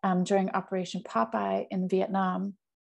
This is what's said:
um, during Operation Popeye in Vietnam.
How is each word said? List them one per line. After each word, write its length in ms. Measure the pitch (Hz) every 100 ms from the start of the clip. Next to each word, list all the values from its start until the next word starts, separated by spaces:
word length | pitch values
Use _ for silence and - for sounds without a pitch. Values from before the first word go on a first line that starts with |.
um, 200 | 196 180
during 280 | 180 202 190
Operation 520 | 190 185 190 180 185
Popeye 640 | - 226 226 226 196 190 202
in 180 | 190 185
Vietnam. 640 | 185 190 190 190 185 196 190 _ _ _